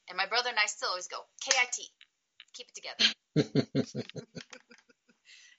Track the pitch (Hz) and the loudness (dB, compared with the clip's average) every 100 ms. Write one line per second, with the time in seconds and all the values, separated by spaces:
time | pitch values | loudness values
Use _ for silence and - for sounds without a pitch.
0 | - 180 190 226 247 220 214 - 233 180 | -6 -2 0 2 2 2 2 0 -4 -4
1 | - 120 - - - 262 247 - - - | -6 -10 -12 -2 2 4 2 -2 -8 -20
2 | - _ _ - - - 240 - 147 120 | -20 _ _ -20 -18 -18 -16 -14 -8 2
3 | - - _ 156 - 139 - 170 - 135 | 2 2 _ 2 2 2 2 0 -2 -4
4 | - - - 170 - - - - _ _ | -8 -12 -14 -14 -16 -18 -20 -20 _ _
5 | _ _ - - - | _ _ -20 -20 -20